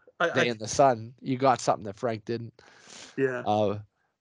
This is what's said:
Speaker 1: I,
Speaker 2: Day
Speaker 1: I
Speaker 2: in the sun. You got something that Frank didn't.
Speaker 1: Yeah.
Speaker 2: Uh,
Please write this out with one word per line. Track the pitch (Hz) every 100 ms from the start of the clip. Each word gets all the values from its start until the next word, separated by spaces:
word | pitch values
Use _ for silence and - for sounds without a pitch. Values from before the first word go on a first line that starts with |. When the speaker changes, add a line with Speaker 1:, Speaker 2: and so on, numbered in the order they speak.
| - -
Speaker 1:
I, | 170
Speaker 2:
Day | 135
Speaker 1:
I | 127
Speaker 2:
in | 110
the | 110
sun. | - 139 113 113 -
You | - 123
got | 135 120
something | - 76 101
that | 104
Frank | 123 113 -
didn't. | 117 117 - - - - - - -
Speaker 1:
Yeah. | 131 123 104
Speaker 2:
Uh, | 107 104 107 104 _ _ _